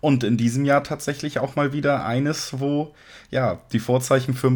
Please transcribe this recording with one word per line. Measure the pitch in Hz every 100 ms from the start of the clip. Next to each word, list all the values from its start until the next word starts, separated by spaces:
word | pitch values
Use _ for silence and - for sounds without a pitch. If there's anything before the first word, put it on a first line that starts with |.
Und | 151 135
in | 117 117
diesem | 117 123
Jahr | 139 143
tatsächlich | 143 151 - 143 151 -
auch | 139 139
mal | 143
wieder | 143 143 139 85
eines, | 120 143 156 - 135
wo, | 139 147 151 - - - -
ja, | 131 123 87 -
die | 117
Vorzeichen | - 127 127 135 131
für | 127 135